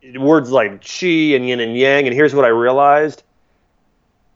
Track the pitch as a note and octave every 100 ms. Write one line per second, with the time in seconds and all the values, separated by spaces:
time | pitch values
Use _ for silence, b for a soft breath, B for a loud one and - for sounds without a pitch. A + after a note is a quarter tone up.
0 | C3 B2 C#3 D#3+ B2 C3 G#2 G2 - -
1 | F#3 D#3+ D#3 C3+ B2 B2 A2+ A#2+ C3+ C#3
2 | C3+ B2 D3+ C#3 B2+ A2+ A#2+ C3 C#3+ D3
3 | D#3 - _ _ _ _ _ _ _ _
4 | _ _ _